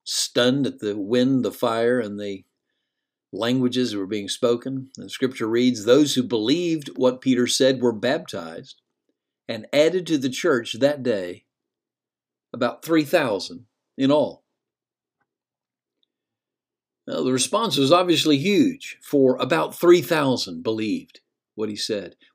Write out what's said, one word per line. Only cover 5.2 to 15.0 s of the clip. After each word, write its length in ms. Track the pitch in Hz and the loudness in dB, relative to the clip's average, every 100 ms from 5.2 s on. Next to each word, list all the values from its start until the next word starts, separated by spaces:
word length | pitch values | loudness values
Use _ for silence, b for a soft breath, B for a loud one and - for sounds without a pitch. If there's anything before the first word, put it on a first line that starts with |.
| 127 - 110 | -4 -4 -2
reads, 340 | 117 123 113 | 2 2 2
"Those 320 | 104 135 147 127 | 4 6 4 0
who 80 | |
believed 680 | 120 117 110 165 175 160 139 - | -2 -2 0 0 0 -4 -6 -2
what 240 | 127 123 | 0 0
Peter 260 | 135 123 120 | 0 0 2
said 360 | - 135 131 | 2 2 2
were 100 | 123 | 0
baptized 880 | 110 117 151 175 101 82 82 143 - _ _ _ _ _ _ - | 0 -2 -4 -6 -12 -12 -14 -18 -20 _ _ _ _ _ _ -12
and 180 | 113 107 | -12 -2
added 340 | 139 190 185 165 | 2 2 2 -2
to 100 | 156 | -2
the 120 | 131 | -2
church 480 | 127 175 127 113 110 | -2 0 0 -2 0
that 240 | 139 147 | 0 0
day 400 | 123 104 90 87 _ _ _ _ _ _ _ _ _ _ _ | -2 -2 -4 -10 _ _ _ _ _ _ _ _ _ _ _
about 320 | 117 120 - 156 | -4 -4 -4 0
three 180 | 165 | 0
thousand 640 | 143 175 131 98 - 87 - _ _ - | 2 2 2 -2 -6 -14 -20 _ _ -2
in 140 | 135 | 2
all." 340 | 147 113 - _ _ _ _ _ _ | 4 2 -4 _ _ _ _ _ _